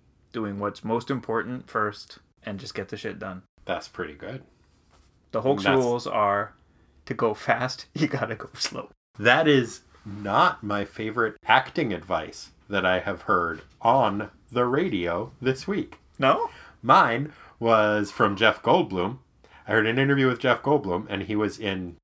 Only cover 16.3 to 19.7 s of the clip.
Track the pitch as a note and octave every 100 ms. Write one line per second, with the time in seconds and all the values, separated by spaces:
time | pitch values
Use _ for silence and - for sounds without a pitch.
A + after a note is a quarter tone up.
16.3 | B3 A#4 - - _ A#2 E3+ D3+ A#2 D3
17.3 | - - _ A#2 A2+ G#2+ G#2+ G2+ - A2
18.3 | G2+ A2 - - E3 E3+ F#2 F#2 C3 _
19.3 | _ _ - -